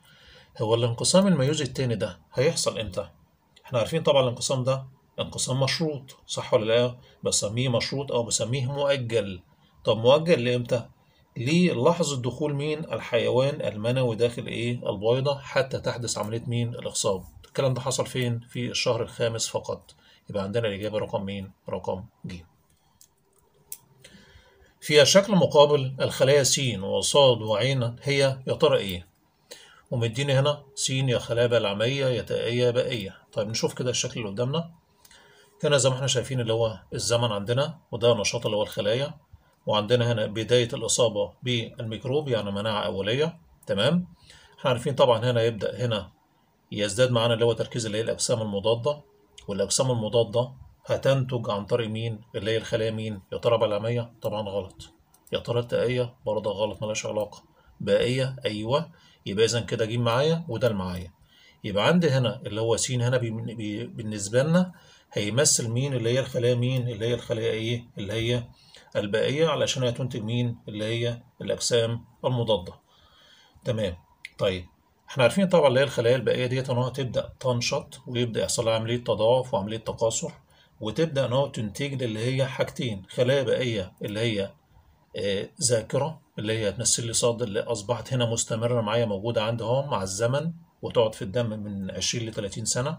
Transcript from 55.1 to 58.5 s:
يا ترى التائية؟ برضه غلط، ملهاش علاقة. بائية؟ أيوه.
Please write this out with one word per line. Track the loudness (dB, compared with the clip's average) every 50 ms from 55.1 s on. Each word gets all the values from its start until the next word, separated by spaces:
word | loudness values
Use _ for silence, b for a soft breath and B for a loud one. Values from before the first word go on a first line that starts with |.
| _ _ _ -6
يا | -6 -4
ترى | -2 -2 -2 -2
التائية؟ | -2 0 0 0 0 0 0 0 -2 -4 -6 _ -6
برضه | -4 -2 -2 -2 -4
غلط، | -2 -2 -2 -4 -4 -4
ملهاش | -6 -6 -4 -4 -6
علاقة. | -4 -4 -4 -4 -6 -8 -14 b b b b b b b -6
بائية؟ | 0 2 4 4 4 2 2 0 0 -2 -4 -4 -4
أيوه. | -4